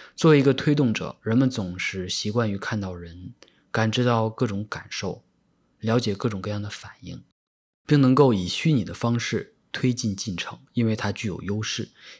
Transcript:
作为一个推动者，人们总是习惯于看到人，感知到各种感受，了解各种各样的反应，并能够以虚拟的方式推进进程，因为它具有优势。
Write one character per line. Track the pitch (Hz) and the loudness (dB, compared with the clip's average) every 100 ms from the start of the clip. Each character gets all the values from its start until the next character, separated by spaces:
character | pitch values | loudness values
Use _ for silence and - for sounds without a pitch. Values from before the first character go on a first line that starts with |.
| - - | -20 0
作 | 165 | 6
为 | 147 | 6
一 | |
个 | 135 | 6
推 | 131 - | 2 2
动 | 147 131 | 2 2
者， | 107 73 - | 0 -4 -8
人 | 110 117 | 0 4
们 | 131 | 4
总 | 113 92 90 | 2 -6 -4
是 | - 95 92 | -6 -6 -6
习 | - 107 | -4 -2
惯 | 113 110 | 0 0
于 | 98 | -2
看 | - 110 | -4 -4
到 | 95 | -4
人， | 87 85 87 90 - - _ _ | -8 -12 -14 -16 -16 -20 _ _
感 | 113 113 | 0 0
知 | 117 | 2
到 | 123 117 110 | 2 2 0
各 | 110 120 | 0 -2
种 | 98 110 | -2 -6
感 | - - | -10 -10
受， | - 95 85 _ _ _ _ _ _ | -8 -8 -8 _ _ _ _ _ _
了 | 107 120 | 0 0
解 | 113 | 0
各 | 98 117 | -2 -2
种 | 101 | -4
各 | 98 | -6
样 | 104 | -6
的 | 101 | -8
反 | - - - | -10 -16 -18
应， | 87 87 - _ _ _ _ _ - | -14 -14 -16 _ _ _ _ _ 2
并 | 147 | 4
能 | 131 | 6
够 | 131 135 | 8 6
以 | 104 90 | 6 -2
虚 | - 165 | -2 2
拟 | 139 | 2
的 | 90 | 0
方 | - 120 120 | -4 -2 -2
式 | - 107 - _ _ | -2 -6 -6 _ _
推 | - 131 | -2 -2
进 | 120 113 95 | 0 -4 -4
进 | - 85 | -6 -8
程， | - - _ | -8 -12 _
因 | - 113 | -2 0
为 | 110 | 0
它 | 101 | -4
具 | 101 107 | -4 -6
有 | 85 | -6
优 | 85 104 | -6 -4
势。 | 107 - - _ - - | -4 -6 -8 _ -20 -16